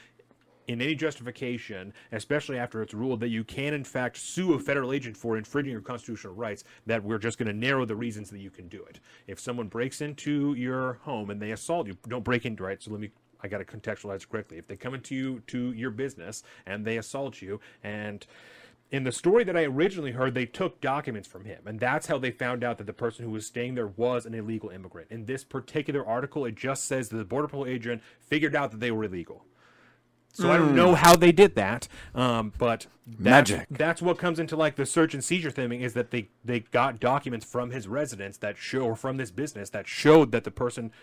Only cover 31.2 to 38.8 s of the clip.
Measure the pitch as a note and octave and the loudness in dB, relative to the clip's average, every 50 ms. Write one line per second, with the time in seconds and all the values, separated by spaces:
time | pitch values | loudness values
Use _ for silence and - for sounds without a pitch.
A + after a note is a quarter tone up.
31.2 | E3+ F3 E3+ D3+ G3+ G3 - - G2+ F#2+ A2+ A#2 - - - - - - - B2 | 10 10 10 10 10 8 8 4 0 2 0 -4 -6 -10 -14 -16 -18 -6 -2 2
32.2 | B2+ B2+ A#2+ A2+ A2 G#2+ - - B2+ A#2+ A2+ A2+ - - _ _ _ - A2+ G#2+ | 2 2 2 2 0 -2 -2 0 2 2 2 0 -4 -10 _ _ _ -16 -8 0
33.2 | F#2+ A#2+ B2 C#3+ C3+ G#2+ G#2 - - - C#3+ C3 D#3 E3 - - E3+ F3 E3+ E3+ | 6 8 10 10 10 8 4 -2 -4 -4 -2 0 0 0 0 2 0 0 0 2
34.2 | F3 F3 E3 D#3+ E3 C#3 D#3 D#3 D#3+ D3+ - - C#3 C3 - E3 D#3+ D#3+ D3+ C#3 | 0 0 0 -2 -2 -2 0 2 2 2 2 0 -2 0 4 4 4 4 2 -2
35.2 | B2 - F3 F3+ E3 D3 A#2+ - B2+ A#2+ A#2+ B2 B2+ B2 G#2+ B2 A#2+ - - B2 | -2 -2 -2 0 -2 -2 -4 -4 -4 -4 -4 -4 -4 -2 -2 -2 -2 -2 -4 -6
36.2 | G#2 - _ _ - A#2 B2 A#2+ G#2+ - - B2 B2 C3+ B2 A2 - B2 C3 C#3+ | -6 -6 _ _ -6 -4 -2 -2 -2 0 2 4 4 2 2 0 2 2 2 2
37.2 | - C#3 B2 A2+ - - - B2 B2 A#2+ B2 C3 G#2+ F#2+ G#2+ C#3 D3+ C3+ A#2+ G2 | 0 -2 -6 -8 -8 -6 -4 -4 -4 -4 -6 -8 -8 -6 -4 -4 -4 -4 -6 -8
38.2 | G2 G2 G2+ - - G#2 G2+ - - - - C3 | -10 -12 -10 -8 -8 -8 -8 -8 -8 -6 -2 -2